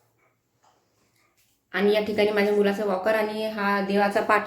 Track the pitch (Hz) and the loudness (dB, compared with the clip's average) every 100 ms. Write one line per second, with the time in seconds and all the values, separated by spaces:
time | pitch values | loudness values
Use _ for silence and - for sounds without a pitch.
0 | _ _ _ _ _ _ _ _ _ _ | _ _ _ _ _ _ _ _ _ _
1 | _ _ _ _ _ _ _ 185 202 214 | _ _ _ _ _ _ _ 0 2 2
2 | 208 208 208 202 202 208 202 202 202 185 | 0 0 0 2 2 2 2 0 -2 -2
3 | 202 220 214 214 220 220 202 202 190 202 | 0 0 -2 -4 -6 -4 -2 -2 0 0
4 | 202 214 214 208 | 0 0 0 0